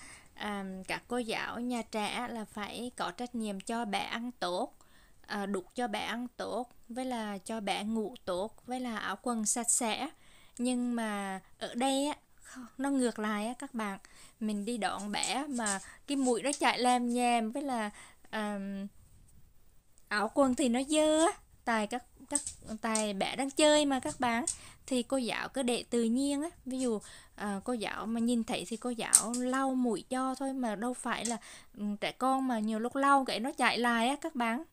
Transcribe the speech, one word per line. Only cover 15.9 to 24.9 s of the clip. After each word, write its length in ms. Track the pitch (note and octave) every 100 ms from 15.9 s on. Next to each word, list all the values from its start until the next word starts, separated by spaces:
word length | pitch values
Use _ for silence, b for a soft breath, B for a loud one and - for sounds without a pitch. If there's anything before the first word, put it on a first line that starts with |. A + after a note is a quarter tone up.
| B -
cái 100 | C#4
mũi 240 | B3+ A3+
nó 100 | A#3+ D4
chạy 200 | C#4 -
lem 340 | B3 B3 A#3+
nhem, 380 | A#3+ A#3+ A#3+ A3
với 120 | C#4
là, 260 | C#4 A#3+ G#3 B B - -
à, 300 | A3 G#3 G3+ G3 G3 G3+ - - - - - - - - - - - -
áo 240 | G#3 G3+
quần 220 | - C4+ B3
thì 140 | C4
nó 100 | A#3+ C#4
dơ 380 | D4+ D#4 D#4 E4+
á. 60 | - - - -
Tại 220 | A3 G#3
các, 180 | B3 - - C4
các, 120 | C#4+ - - - A3
tại 320 | A3+ A3 G#3+
bé 220 | G3 - G#3
đang 140 | C4+
chơi 360 | - D4+ D4+ D4
mà 140 | C4
các 200 | D4+ -
bạn. 260 | B3 A#3 E4 B B B
Thì 180 | -